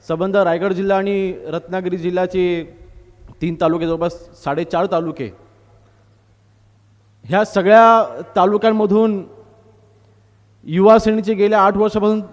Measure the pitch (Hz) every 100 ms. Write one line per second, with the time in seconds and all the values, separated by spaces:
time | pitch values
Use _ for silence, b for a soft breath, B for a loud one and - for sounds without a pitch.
0 | - 165 190 196 185 170 196 180 196 196
1 | 196 202 190 185 92 160 170 185 180 180
2 | 170 180 180 185 180 175 160 - - -
3 | - _ - - 165 165 170 165 165 165
4 | 170 170 - - - 147 170 175 190 180
5 | 165 156 120 90 _ _ _ _ _ _
6 | _ _ _ _ _ _ _ _ _ _
7 | _ _ - 185 208 202 185 220 226 226
8 | 170 120 170 - 185 208 220 220 214 208
9 | 220 202 180 - - _ _ _ _ _
10 | _ _ _ _ _ _ - 165 196 220
11 | 220 220 196 214 202 214 190 196 214 214
12 | 208 214 190